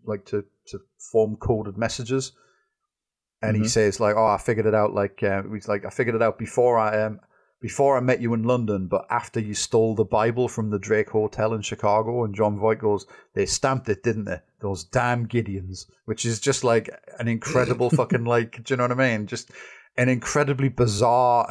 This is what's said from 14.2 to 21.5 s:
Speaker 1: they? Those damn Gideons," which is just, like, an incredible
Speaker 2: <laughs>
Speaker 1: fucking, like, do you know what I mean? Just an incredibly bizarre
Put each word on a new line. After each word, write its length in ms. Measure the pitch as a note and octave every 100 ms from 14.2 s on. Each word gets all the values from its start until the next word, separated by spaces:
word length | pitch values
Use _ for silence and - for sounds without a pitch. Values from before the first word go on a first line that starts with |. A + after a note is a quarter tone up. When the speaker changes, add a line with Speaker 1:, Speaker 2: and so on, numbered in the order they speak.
Speaker 1:
they? 160 | G2 E2+ _ -
Those 220 | G2+ F#2
damn 440 | - B2 B2 A#2+ A2+
Gideons," 580 | A#2+ G2+ G2 F#2 F#2 - _
which 180 | - A2
is 160 | A#2 A2
just, 240 | C#3 C3
like, 260 | B2 A#2 G#2 - - -
an 100 | A#2
incredible 600 | A2+ - B2+ B2 A#2+ B2
Speaker 2:
<laughs> 100 | C3+
Speaker 1:
fucking, 260 | A#2+ A#2+
like, 380 | A#2 A#2+ A#2+ A#2+
do 100 | A2+
you 40 | B2+
know 60 |
what 80 | B2
I 260 | B2 C3 A2
mean? 80 |
Just 240 | G2+ A#2+ - - - - _
an 140 | - B2+
incredibly 600 | B2 - D3 C#3+ C3 C3+
bizarre 760 | - A2+ G2+ A#2+ B2 B2 A#2+ A2+